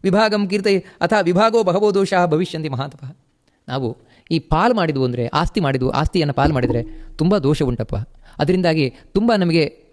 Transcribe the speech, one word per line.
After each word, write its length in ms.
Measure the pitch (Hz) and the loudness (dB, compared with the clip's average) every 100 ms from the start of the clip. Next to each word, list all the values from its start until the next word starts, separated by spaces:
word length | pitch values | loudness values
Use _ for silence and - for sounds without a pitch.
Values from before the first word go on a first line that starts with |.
ವಿಭಾಗಂ 460 | 190 190 220 208 202 | 2 2 2 0 -2
ಕೀರ್ತಿ 360 | 202 202 196 - - | -2 0 0 -2 -6
ಅಥ 120 | 170 214 | 0 0
ವಿಭಾಗೋ 400 | 175 175 220 226 | 2 2 2 2
ಬಹವೋ 320 | 196 175 208 | 2 2 2
ದೋಷಾಃ 320 | 196 196 190 175 | 2 0 2 2
ಭವಿಷ್ಯಂತಿ 420 | 156 180 160 156 | 0 -2 -6 -6
ಮಹಾತಪಃ." 480 | 127 139 - 135 - _ _ _ _ - | -6 -8 -12 -18 -18 _ _ _ _ -10
ನಾವು 280 | 127 123 - _ _ _ | -6 -6 -8 _ _ _
ಈ 80 | 165 | -4
ಪಾಲ್ 360 | - 156 220 | 0 0 2
ಮಾಡಿದ್ವು 300 | 233 165 139 | 2 0 0
ಅಂದ್ರೆ, 220 | 127 120 117 | -2 -2 -2
ಆಸ್ತಿ 340 | - 175 - | -2 -2 0
ಮಾಡಿದ್ವು, 300 | 147 135 127 | -2 0 -2
ಆಸ್ತಿಯನ್ನು 440 | - 156 180 147 | -2 -2 0 -2
ಪಾಲ್ 180 | 139 143 | 0 0
ಮಾಡಿದ್ರೆ 300 | 131 123 117 113 - - - | 0 0 -2 -4 -12 -18 -2
ತುಂಬ 220 | 160 208 | 0 2
ದೋಷ 240 | 135 151 | 2 0
ಉಂಟಪ್ಪ. 320 | 135 120 110 98 113 - - - | 0 -2 -4 -6 -8 -14 -20 -4
ಅದರಿಂದಾಗಿ 560 | 151 185 175 160 131 - - | 0 2 2 0 -2 -4 -6
ತುಂಬ 220 | 196 233 | -2 2
ನಮಗೆ 500 | 214 175 165 147 - _ | 2 2 2 0 -4 _